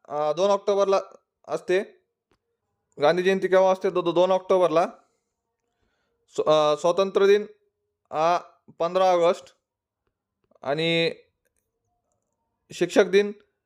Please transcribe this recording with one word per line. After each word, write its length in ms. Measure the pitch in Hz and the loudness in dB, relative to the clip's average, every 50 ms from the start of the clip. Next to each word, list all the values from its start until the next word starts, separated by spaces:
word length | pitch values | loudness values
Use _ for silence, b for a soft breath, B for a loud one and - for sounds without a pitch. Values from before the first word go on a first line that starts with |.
| _ - | _ -12
अ, 240 | 135 147 151 151 151 | -8 -4 -4 -4 -2
दोन 180 | 156 190 202 | 0 0 0
ऑक्टोबरला 500 | 196 196 196 - 202 196 196 190 196 190 - - - - _ _ _ _ _ - | 0 0 0 -2 0 0 2 2 0 0 -2 -4 -14 -20 _ _ _ _ _ -10
असते. 340 | 147 156 - - 180 190 208 - - _ _ _ _ _ _ _ _ _ _ _ _ _ _ _ _ _ _ _ _ - 139 | -10 -10 -4 -2 -2 -2 -2 -4 -14 _ _ _ _ _ _ _ _ _ _ _ _ _ _ _ _ _ _ _ _ -2 0
गांधी 200 | 147 165 180 180 | 0 0 2 0
जयंती 260 | 185 190 190 185 170 | 0 -2 -2 -2 2
केव्हा 240 | 185 185 190 185 190 | 2 4 4 4 0
असते? 180 | 185 - 190 | 0 -2 -4
तर 100 | 175 180 | -4 -2
दोन 300 | 170 170 165 170 180 185 | -4 -2 0 0 0 2
ऑक्टोबरला. 560 | 190 185 185 - 196 185 180 165 151 165 180 247 - - _ _ _ _ _ _ _ _ _ _ _ _ _ _ _ _ _ _ _ _ _ _ _ _ _ _ _ | 0 -2 0 0 0 0 2 2 2 0 0 -2 -6 -14 _ _ _ _ _ _ _ _ _ _ _ _ _ _ _ _ _ _ _ _ _ _ _ _ _ _ _
स्व-, 160 | - - 147 | -6 -2 0
अ, 260 | 156 156 151 151 151 | 0 2 2 0 -2
स्वातंत्र्य 500 | 147 - 175 175 185 196 196 185 202 196 | -2 -2 -2 -2 0 -2 -2 0 0 2
दिन 200 | 196 202 208 208 208 - _ _ _ _ _ _ _ _ _ _ _ - | 2 2 2 0 -6 -14 _ _ _ _ _ _ _ _ _ _ _ -6
हा 280 | 147 160 165 175 170 - - _ _ _ _ - _ | -4 -2 0 -2 -2 -4 -10 _ _ _ _ -8 _
पंधरा 340 | 165 170 180 185 190 185 180 | -6 -4 0 0 2 2 2
ऑगस्ट 440 | 175 170 170 180 175 - - _ _ _ _ _ _ _ _ _ _ _ _ _ _ _ _ _ _ _ _ _ _ - | 2 2 2 0 -2 -6 -18 _ _ _ _ _ _ _ _ _ _ _ _ _ _ _ _ _ _ _ _ _ _ -8
आणि 520 | - 143 156 165 165 165 165 165 165 - - _ _ _ _ _ _ _ _ _ _ _ _ _ _ _ _ _ _ _ _ _ _ _ _ _ _ _ _ _ _ - | -6 -4 -4 -2 -2 0 0 0 -2 -4 -8 _ _ _ _ _ _ _ _ _ _ _ _ _ _ _ _ _ _ _ _ _ _ _ _ _ _ _ _ _ _ -6
शिक्षक 320 | - 185 175 - - 202 | -6 -4 0 2 2 2
दिन 280 | 185 180 196 202 208 208 - _ _ _ _ _ | 4 2 0 0 0 -4 -12 _ _ _ _ _